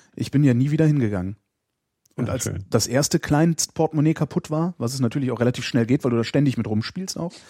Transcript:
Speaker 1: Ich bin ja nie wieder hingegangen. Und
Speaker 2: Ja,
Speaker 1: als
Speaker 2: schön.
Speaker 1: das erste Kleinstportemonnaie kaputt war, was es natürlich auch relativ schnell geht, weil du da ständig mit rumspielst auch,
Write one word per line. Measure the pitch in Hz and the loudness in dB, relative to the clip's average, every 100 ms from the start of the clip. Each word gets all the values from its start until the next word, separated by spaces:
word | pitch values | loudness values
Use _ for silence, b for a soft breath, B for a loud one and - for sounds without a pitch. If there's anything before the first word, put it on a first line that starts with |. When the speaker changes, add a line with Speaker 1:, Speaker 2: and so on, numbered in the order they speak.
| b | b
Speaker 1:
Ich | - - | -8 -2
bin | 139 | 2
ja | 143 | 4
nie | 120 143 | 4 2
wieder | 151 156 | 2 2
hingegangen. | 147 113 98 92 107 _ _ _ _ _ _ _ | 2 0 -2 -6 -8 _ _ _ _ _ _ _
Und | - 113 | -8 -6
Speaker 2:
Ja, | |
Speaker 1:
als | 131 | -4
Speaker 2:
schön. | 104 98 - | -6 -8 -2
Speaker 1:
das | 117 - | -2 0
erste | 127 151 175 | -2 0 -2
Kleinstportemonnaie | - 147 170 160 - - 160 156 151 | 0 2 2 0 -4 -2 -2 2 0
kaputt | 156 - 180 - | 0 -2 -4 -4
war, | 151 175 - | -4 -4 -4
was | 117 | -6
es | 131 | -2
natürlich | 120 147 127 | -2 -2 -4
auch | 117 | 0
relativ | 120 123 | 0 0
schnell | - 123 113 | 0 2 4
geht, | 123 | 2
weil | 127 | 2
du | 117 | 0
da | |
ständig | 113 139 143 120 | 2 2 2 2
mit | 107 | 0
rumspielst | 110 - 180 190 - | -2 -2 -6 -8 -8
auch, | 170 B | -8 B